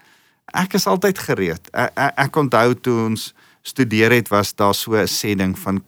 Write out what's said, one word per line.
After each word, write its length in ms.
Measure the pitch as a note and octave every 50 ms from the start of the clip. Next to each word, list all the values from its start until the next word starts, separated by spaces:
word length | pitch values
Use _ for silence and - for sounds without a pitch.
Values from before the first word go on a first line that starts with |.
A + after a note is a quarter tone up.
| _ _ _ _ _ _ _ _ _ -
ek 220 | - - F#3+ F#3+ -
is 120 | G3 -
altyd 320 | G3 F#3+ F#3 G3+ G3+ F#3+ -
gereed. 500 | - - C3 F#2+ F#2+ E2+ D#2+ E2 - -
Ek, 200 | - - B2 - -
ek, 180 | - C3+ C#3 -
ek 200 | C3 C3+ C3+ -
onthou 380 | D#3+ C#3+ B2 B2 A2 A#2 B2 B2+
toe 320 | - - B2+ A#2+ A2+ A2+
ons 280 | A2 A2 G#2+ - - - _ _ _ _ _
studeer 480 | _ - - - C3 A2+ G#2+ G#2+ A2 A2
het, 180 | A#2+ A#2+ G#2 -
was 260 | G#2 G2+ G2 - -
daar 200 | - G#2 G2+ G2
so 200 | - - A2+ A2
'n 120 | G#2+ F#2+
sê 300 | F2+ - - - G#2+ G#2
ding 220 | F#2+ F#2+ F#2 F2+ -
van 240 | - G2 G2 F#2+ -